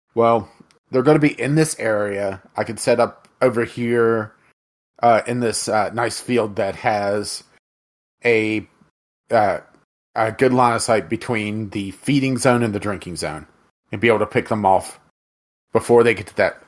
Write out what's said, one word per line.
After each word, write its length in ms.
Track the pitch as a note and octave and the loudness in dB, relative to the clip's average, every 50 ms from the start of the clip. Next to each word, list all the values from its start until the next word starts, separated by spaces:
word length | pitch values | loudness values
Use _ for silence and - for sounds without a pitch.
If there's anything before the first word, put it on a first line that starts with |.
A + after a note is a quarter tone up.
| _ _ - | _ _ -2
well, 340 | A#2 A#2 A#2 A#2 A2+ G#2+ - _ _ - _ _ _ _ - | 0 2 2 2 2 -2 -6 _ _ -20 _ _ _ _ -4
they're 140 | - C3 B2 | -2 0 2
gonna 160 | D3 D3+ D#3 | 4 4 4
be 200 | D3+ D3 - - | 2 0 0 -2
in 140 | A#2 C3 D3 | -4 0 2
this 240 | D#3+ D#3 D3+ - - | 2 0 0 -2 -4
area. 640 | A2 A2+ G#2+ G#2 G#2 G#2 G2+ G2 G2+ G2 G2 G2 - _ - | -4 -2 -2 -2 -2 -4 -4 -4 -4 -6 -6 -8 -12 _ -8
I 80 | - A2 | -8 -6
can 120 | - A2 | -6 -6
set 220 | - - C3 A#2+ A#2 | -6 0 0 2 2
up 300 | A#2 A2 - _ _ _ _ - | 2 0 -2 _ _ _ _ 0
over 240 | B2+ C3 A2 A#2+ A#2 | 0 0 2 0 -2
here, 680 | A2 - A#2+ A#2+ A#2 A#2+ A#2+ A#2 A2+ A2+ A2 G#2+ G#2+ _ _ _ _ _ _ _ _ _ _ _ _ _ _ | -4 -4 -6 -4 -2 0 2 2 2 2 0 -2 -6 _ _ _ _ _ _ _ _ _ _ _ _ _ _
uh, 220 | - A#2 A2+ G#2+ - - | 4 4 4 4 2 0
in 100 | A#2+ B2 | -4 -2
this, 300 | A#2+ A2+ G2+ - - B2 | -2 -2 -2 -4 -4 -2
uh, 220 | G#2+ G#2+ G2+ E2+ G2 | 0 0 0 -2 -2
nice 260 | A#2 A#2+ A2+ - - | -4 -4 -4 -4 -6
field 360 | - - B2 A#2 A2 G#2 G2 | -6 -2 -2 0 0 -2 -2
that 180 | G#2+ G2+ G2 F#2 | -4 -4 -4 -4
has 720 | - - A#2+ G#2+ G#2 G2+ G2+ G2+ G#2+ G2+ - - - - _ _ _ _ _ _ _ _ _ _ _ _ _ _ _ - | -4 -2 -2 0 0 0 -2 -2 -2 -4 -6 -10 -14 -14 _ _ _ _ _ _ _ _ _ _ _ _ _ _ _ 0
a, 420 | A#2+ A#2 A2 A2 G#2+ G#2+ G#2+ G2 - _ _ _ _ _ _ _ _ _ _ _ - | 2 2 2 2 0 -2 -4 -6 -8 _ _ _ _ _ _ _ _ _ _ _ 0
uh, 280 | A#2 A2+ G#2 G2 F#2 - - _ _ _ _ _ _ _ _ _ - | 2 2 2 2 0 -2 -6 _ _ _ _ _ _ _ _ _ -4
a 160 | A2+ A2 A2+ A2 | -2 -2 -2 0
good 200 | - C3 B2+ B2+ | 2 2 2 4
line 220 | B2+ B2 A#2+ A2+ | 4 2 2 2
of 80 | A2+ - | 0 0
sight 260 | - A2+ G#2+ E2+ - | 0 0 0 0 -2
between 600 | A#2 A2 - - A#2+ A2 G#2 G#2 G#2 A2 A2 G2+ | -6 -8 -6 -4 -4 -4 -4 -4 -6 -6 -8 -8
the 220 | - G#2+ G2 G2 F#2 | -8 -8 -8 -8 -10
feeding 440 | - - - C#3+ C#3 C3 C3+ C3 | -10 -4 0 0 2 2 0 0
zone 280 | A#2 - C3+ B2 A#2+ A#2+ | 0 2 2 2 2 2
and 100 | A2+ G2+ | 0 -2
the 60 | G#2 | -4
drinking 340 | F#2 G#2 G2 F2+ - F2+ E2+ | -4 -6 -6 -8 -8 -12 -10
zone, 320 | D2+ - D#2 D2+ D#2 D2 - _ _ _ _ _ _ _ _ - | -8 -8 -8 -8 -10 -14 -18 _ _ _ _ _ _ _ _ -6
and 80 | G#2+ | 0
be 80 | A2+ A#2 | 2 2
able 100 | A2 G#2 | 4 4
to 80 | G#2 | 2
pick 220 | - - B2 - - | -2 -2 -4 -2 -2
them 180 | A#2 G#2+ G2+ | -2 0 2
off 320 | F#2+ F#2+ F2+ - - - - _ _ _ _ _ _ _ _ _ _ _ _ _ _ - | 2 2 2 0 -4 -16 -20 _ _ _ _ _ _ _ _ _ _ _ _ _ _ -4
before 300 | A2+ - - A#2+ A#2 A#2 | -2 2 4 4 6 6
they 120 | A#2+ A2 | 4 2
get 120 | G2 G2 | -2 -4
to 100 | - - | -8 -2
that, 260 | - G2 F2 - - - | 0 0 0 0 -4 -6